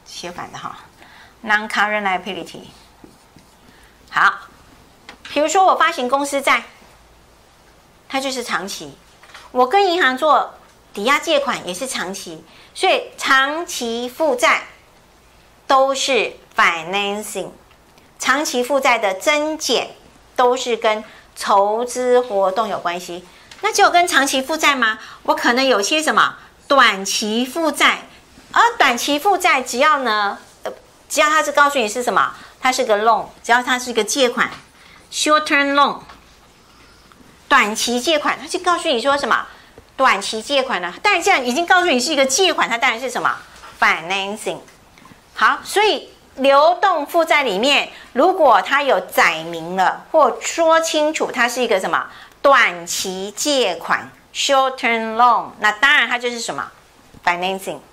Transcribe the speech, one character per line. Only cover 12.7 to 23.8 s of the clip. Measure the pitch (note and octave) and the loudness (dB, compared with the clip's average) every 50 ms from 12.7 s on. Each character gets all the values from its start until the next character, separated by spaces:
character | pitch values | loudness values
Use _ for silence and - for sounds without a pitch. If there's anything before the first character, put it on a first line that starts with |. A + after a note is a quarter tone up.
| _ | _
所 | - - F#4+ | -2 0 0
以 | D#4 B3+ - - - - | 0 0 -2 -8 -14 -8
长 | - - C4+ C4+ C4+ C#4 D4 D#4+ F4 | -2 2 2 2 2 0 -2 -6 -8
期 | F4 - - B3+ A#3 A3+ A#3 A#3+ B3 | -8 -8 -8 -6 -6 -6 -6 -8 -8
负 | B3 - D#4+ D#4 B3+ | -4 -2 -2 0 0
债 | A#3+ - D4+ A#3+ D#3+ - - - - _ _ _ _ _ _ _ _ _ _ _ _ _ _ _ _ _ | 0 2 0 0 0 -4 -10 -20 -20 _ _ _ _ _ _ _ _ _ _ _ _ _ _ _ _ _
都 | _ C#4 C4 C4+ C4+ C4+ | _ 2 4 4 2 0
是 | C4 - - C4+ A3+ F3+ - - - - _ - | -2 -2 0 0 0 0 -2 -6 -12 -20 _ -2
financing， | - G#3 F#3+ E3+ E3 D#3+ E3 F#3 G3+ G3+ G3+ G3+ G#3 G#3+ - - G3 F3 D#3 - - - _ _ _ _ _ _ - _ _ _ _ | 0 0 2 0 -2 -6 -6 -4 -4 -4 -4 -6 -6 -8 -8 -8 -10 -10 -10 -14 -20 -20 _ _ _ _ _ _ -20 _ _ _ _
长 | - - B3+ C#4 D#4 | -2 -2 0 0 0
期 | D4+ - C#4 B3 | -2 -2 -2 -2
负 | B3 C#4+ C#4 | 0 0 0
债 | C4 C#4 A#3+ A3+ | 2 2 2 2
的 | - G3 F#3+ | 0 -2 -2
增 | F#3+ - D4+ D4+ D4 D4 D#4 D#4 D4+ | -2 0 0 0 0 0 -2 -4 -6
减 | - - C4 F#3+ - - - - - - _ - _ _ _ | -4 -2 -2 -2 -2 -4 -12 -20 -20 -20 _ -20 _ _ _
都 | - B3+ B3 B3 | 0 2 2 2
是 | B3 - B3+ A#3 A3 | 0 -2 -4 -4 -2
跟 | - A3+ G#3+ G#3+ G#3+ - - - - - _ | 0 0 -2 -2 -6 -14 -20 -20 -20 -20 _
筹 | - - - A3 G3 G3 G#3 G#3+ A3 B3 | -12 -2 2 2 4 4 2 0 -2 -4
资 | B3 - B3 B3+ B3 B3 B3 | -4 -4 -4 0 2 2 2
活 | B3 B3 G#3 G3 G3 F#3+ | 2 2 0 0 0 0
动 | F#3+ A#3+ A3+ G#3 | 0 0 -2 -2
有 | F#3 - | -4 -6
关 | - F3 E3+ F3+ | -6 -6 -6 -6
系。 | F3+ - F3 F3 F3+ - - - - - - - | -8 -10 -14 -14 -14 -18 -20 -20 -20 -20 -20 -4
那 | - G4+ A4 | -4 -2 2
只 | G#4+ | 4